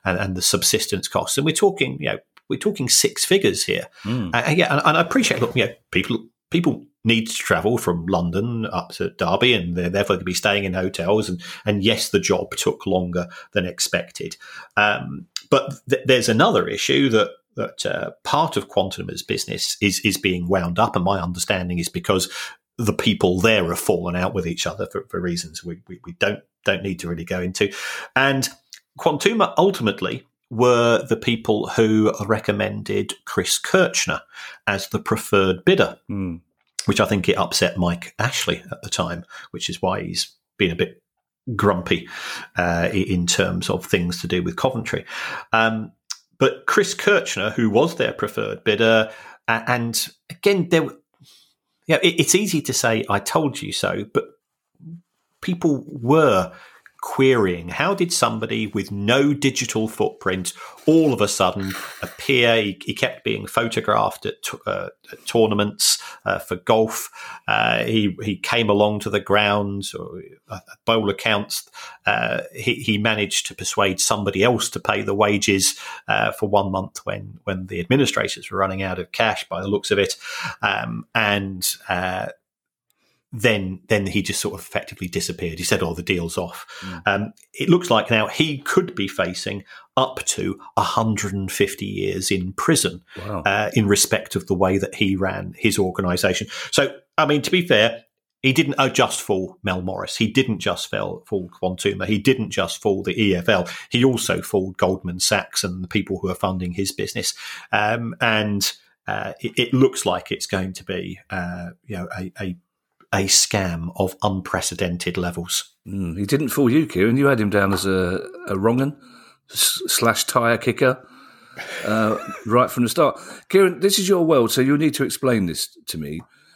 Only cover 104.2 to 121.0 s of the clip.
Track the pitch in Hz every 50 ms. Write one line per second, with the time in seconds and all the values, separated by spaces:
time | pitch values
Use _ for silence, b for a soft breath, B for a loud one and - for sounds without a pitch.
104.2 | - - 87 87 - - - 98 95 95 92 - 95 90 95 92 - 90 87 90
105.2 | - - 107 98 - - - - - 92 90 92 92 87 - 107 90 - 98 87
106.2 | - 92 90 - - 95 92 92 90 90 87 98 98 - - - 101 - - 110
107.2 | - - - B B B B B B B - 104 104 107 113 120 117 113 - -
108.2 | 127 113 110 107 107 104 101 98 98 - - b b b b b - - 101 104
109.2 | - - - - - 113 - - 123 - 135 127 135 131 - - - 98 90 90
110.2 | - - - - - - 104 95 92 95 92 - - - 92 92 92 92 90 -
111.2 | _ - 98 92 87 87 87 87 87 87 - _ _ - 101 90 90 87 - 92
112.2 | 95 92 - - 101 92 87 87 _ _ _ _ _ _ _ _ _ - - 95
113.2 | 98 95 - - - - - 101 95 90 85 82 82 87 - - 95 90 - -
114.2 | 101 104 98 92 90 - - 87 - - 90 87 101 87 87 87 - 90 87 95
115.2 | 87 87 85 87 85 87 - - - - _ _ - - 98 98 90 85 82 95
116.2 | 101 98 143 139 156 117 - 147 139 117 127 160 160 - - 87 98 117 120 139
117.2 | 139 143 135 110 107 101 101 101 98 98 98 90 92 98 95 92 90 87 95 -
118.2 | - - - - - - 101 95 98 113 120 127 135 143 147 - B B B B
119.2 | B B B B B - - - - - - - 381 - - - 120 113 104 -
120.2 | - - - 123 117 117 117 110 - 123 110 - 139 127 131 -